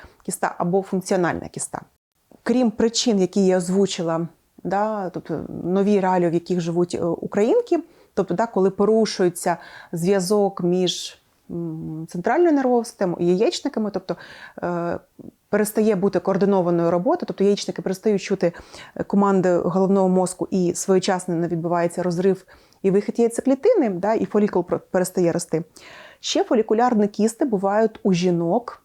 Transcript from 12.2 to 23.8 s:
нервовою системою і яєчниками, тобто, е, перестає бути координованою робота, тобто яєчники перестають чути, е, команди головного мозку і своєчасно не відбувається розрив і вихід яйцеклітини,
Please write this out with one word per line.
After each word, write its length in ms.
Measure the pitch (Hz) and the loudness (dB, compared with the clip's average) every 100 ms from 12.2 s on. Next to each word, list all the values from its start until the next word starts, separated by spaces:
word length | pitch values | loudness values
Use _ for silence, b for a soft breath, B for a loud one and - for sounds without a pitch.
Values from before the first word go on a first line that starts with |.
| 180 277 349 | -2 2 4
нервовою 320 | 285 254 247 | 4 2 0
системою 340 | 226 - 185 165 | -2 -4 -2 0
і 60 | 175 | 2
яєчниками, 640 | 180 233 - 285 254 214 | 2 2 0 -4 -4 -4
тобто, 260 | 190 - 175 B B B B | -4 -6 -10 B B B B
е, 360 | 175 175 170 - _ - - - - | -6 -4 -4 -6 _ -20 -20 -20 -4
перестає 460 | 214 214 - 214 | -2 0 0 2
бути 260 | 202 196 185 | 2 0 0
координованою 720 | 190 190 196 196 175 175 170 | 0 2 2 2 2 2 2
робота, 360 | 175 196 349 - | 0 0 -2 -2
тобто 180 | 185 | 0
яєчники 380 | 196 202 - - | 0 0 -2 -6
перестають 400 | 185 190 220 202 | -6 -2 0 0
чути, 300 | - 190 175 - B B B - | 0 -2 -2 -2 B B B -10
е, 80 | |
команди 520 | - 196 202 196 180 175 | -2 2 4 4 4 2
головного 520 | 175 180 190 196 190 | 2 0 2 4 4
мозку 400 | 185 185 - 165 | 2 0 -2 -4
і 240 | 196 175 | 0 0
своєчасно 600 | 180 - 190 190 185 - | -2 0 0 2 -2 -2
не 140 | 170 170 | -2 -2
відбувається 540 | 170 165 175 170 170 | -2 -2 0 -2 -2
розрив 420 | 180 170 190 185 - b b b | -4 0 0 0 -4 b b b
і 80 | 190 | 0
вихід 280 | 185 202 - | 0 0 0
яйцеклітини, 680 | 233 226 - 269 440 480 | 0 0 0 2 2 4